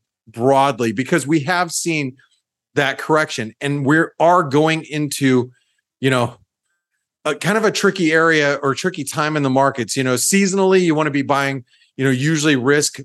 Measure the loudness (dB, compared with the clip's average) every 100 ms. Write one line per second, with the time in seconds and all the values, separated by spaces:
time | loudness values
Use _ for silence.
0 | _ _ _ -2 2 4 2 0 -2 -2
1 | -2 -2 0 -2 0 -2 -2 -4 -4 -4
2 | -6 -10 _ _ _ _ _ -2 -2 -4
3 | 0 0 0 -4 -10 -8 -6 -2 2 2
4 | 0 0 2 4 2 2 2 0 -4 -6
5 | -4 0 2 2 0 _ _ _ _ _
6 | -2 0 -2 -6 _ _ _ _ _ _
7 | _ _ -6 -4 -2 0 0 0 0 0
8 | 0 2 4 2 2 0 -2 -2 -4 -6
9 | -8 -4 -2 0 0 2 2 0 -4 -4
10 | -2 -2 0 2 2 2 4 4 4 2
11 | 0 -2 0 0 0 -4 -12 _ _ -4
12 | 0 0 0 0 2 2 2 0 0 -6